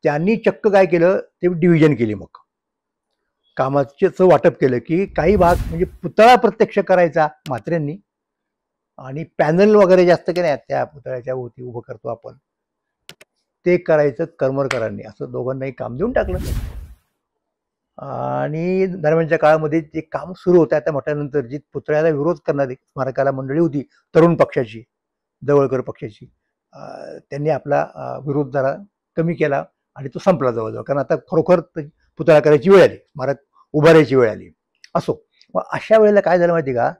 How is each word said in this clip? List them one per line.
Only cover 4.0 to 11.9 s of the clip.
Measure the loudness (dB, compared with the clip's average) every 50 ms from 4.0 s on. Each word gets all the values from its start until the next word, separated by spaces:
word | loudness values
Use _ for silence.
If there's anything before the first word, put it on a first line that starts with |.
| -2 -2 0 2 4
वाटप | 4 4 4 4 0 0 _
केलं | -2 0 0
की | -2 -4 -4 -4 -4 -4
काही | -4 -4 -2 0 2 2
भाग | 4 4 2 2 0 -2
म्हणजे | -6 -4 -6 -6
पुतळा | -6 -8 -12 -14 -8 2 6 6 6 6
प्रत्यक्ष | 6 4 -2 0 _ -2 -2 0 -4
करायचा | 0 2 2 2 2 2 2 0 -2 -2 -2 _ _
म्हात्रेंनी | -10 -10 -10 -6 -4 -4 -4 -4 -6 -10 -12 _ _ _ _ _ _ _ _ _ _ _ _ _ _ _ _ _ _ _
आणि | -20 -18 -14 -12 -12 -12
panel | -14 _ -4 -2 0 2 2 4 4 6
वगैरे | 4 6 6 6 4 6
जास्त | 4 2 0 0 -6 -4
की | -2
नाही | -2 -2 -2
त्या | -4 _ _ -6 -6 -6
पुतळ्याच्या | -6 _ -20 _ -12 -12 -10 -8 -8 -8
भोवती | -8 -10 -14 _ -18 -18
उभं | -14 -14 -16
करतो | -16 -16